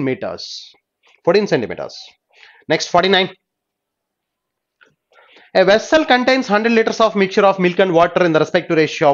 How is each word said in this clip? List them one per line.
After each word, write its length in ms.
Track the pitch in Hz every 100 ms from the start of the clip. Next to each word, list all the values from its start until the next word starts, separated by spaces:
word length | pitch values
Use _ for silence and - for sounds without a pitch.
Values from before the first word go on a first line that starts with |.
| 135
meters, 360 | 127 98 87 - - - _ _ _ _ _ -
fourteen 200 | 190 202
centimeters. 440 | 147 104 80 65 - - _ _ _ - _ -
Next, 160 | 160 -
forty-nine. 360 | 180 185 190 185 - _ _ _ _ _ _ _ _ _ _ _ _ _ _ _ _ _ _ _ _ _ -
A 40 | 185
vessel 320 | 214 - 311 302
contains 340 | 247 254 262 247
hundred 200 | 208 226 233
liters 220 | 226 220 220
of 60 | 208
mixture 240 | 190 214 196
of 100 | 196 180
milk 120 | 175
and 80 | 190 165
water 220 | 170 180 180
in 40 | 160
the 60 |
respective 320 | 156 180 - 160
ratio 240 | 151 - 156